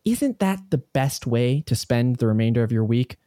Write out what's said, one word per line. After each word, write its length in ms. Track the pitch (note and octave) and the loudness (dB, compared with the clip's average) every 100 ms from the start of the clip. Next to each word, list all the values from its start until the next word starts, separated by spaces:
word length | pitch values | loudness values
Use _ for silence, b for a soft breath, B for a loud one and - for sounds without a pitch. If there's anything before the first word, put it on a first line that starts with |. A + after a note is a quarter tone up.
| A3 | -4
isn't 340 | A#3+ C#4+ A3+ | 0 -2 0
that 200 | F#3+ F#3+ F#3+ | -2 -2 -2
the 80 | D3 | -4
best 480 | - C3+ C3+ - - | -2 -2 -2 -2 -2
way 360 | A#2 B2 C#3+ | 0 2 0
to 140 | - - | -2 -4
spend 420 | - A#2+ B2 B2 | 0 0 2 2
the 100 | A2+ | 2
remainder 340 | A2 A2+ A#2 | 2 2 2
of 100 | A2 | 0
your 140 | A2+ A2 | 0 0
week, 320 | A#2 B2 - | 0 -2 -8